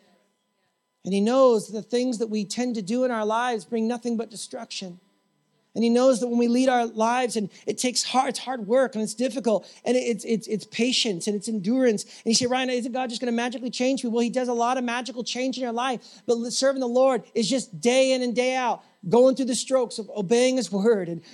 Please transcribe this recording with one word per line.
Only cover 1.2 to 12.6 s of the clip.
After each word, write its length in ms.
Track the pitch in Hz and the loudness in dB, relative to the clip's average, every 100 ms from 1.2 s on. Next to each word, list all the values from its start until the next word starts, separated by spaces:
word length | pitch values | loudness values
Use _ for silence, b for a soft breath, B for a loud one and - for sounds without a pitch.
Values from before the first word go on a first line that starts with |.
knows 480 | 208 262 262 226 - | 2 4 6 4 0
the 140 | 214 | -10
things 360 | - 240 254 226 | -4 -2 -2 -2
that 100 | 226 | -4
we 160 | 214 | -4
tend 300 | 202 - 247 | -4 -4 -4
to 80 | 233 | -4
do 220 | 185 240 | -4 -2
in 60 | 254 | 0
our 140 | 226 | -2
lives 400 | 214 220 247 226 | -2 0 -2 -4
bring 220 | - 226 226 | -4 -4 -2
nothing 300 | 240 240 226 | -2 -4 -6
but 140 | 220 | -6
destruction. 720 | 202 - 247 233 - 190 175 _ _ _ _ _ _ _ | -10 -14 -14 -12 -12 -12 -16 _ _ _ _ _ _ _
And 100 | - | 0
he 60 | 233 | 4
knows 300 | 240 262 240 | 6 6 4
that 80 | 247 | 2
when 100 | 240 | 2
we 100 | 240 | 2
lead 220 | 240 262 | 4 4
our 160 | 247 233 | 4 0
lives, 500 | 220 226 247 254 226 | 0 0 2 0 -2
and 140 | 202 B B | -6 B B
it 100 | 214 | -2
takes 260 | 254 220 | -2 -2
hard, 280 | - 247 277 | -2 0 0
it's 80 | - | -2
hard 280 | - 262 196 | -6 -8 0
work, 280 | 247 254 | 2 2
and 100 | 214 | 0
it's 100 | 214 | -6
difficult, 520 | - 254 269 226 202 B B | -2 -4 -2 0 0 B B
and 120 | - 247 | 0 0
it's, 280 | 240 226 | 2 -2
it's, 240 | - 226 - | -2 -4 -2
it's 160 | 214 | -6
patience, 640 | - - 240 233 240 175 185 | -6 -2 0 0 -2 -2 -2
and 100 | 202 | -4
it's 120 | 185 | -4
endurance. 560 | 220 180 262 254 208 | -4 0 2 2 2
And 200 | - - | -4 -8
you 100 | - | 0
say, 120 | 226 247 | 0 2
"Ryan, 240 | 254 | 0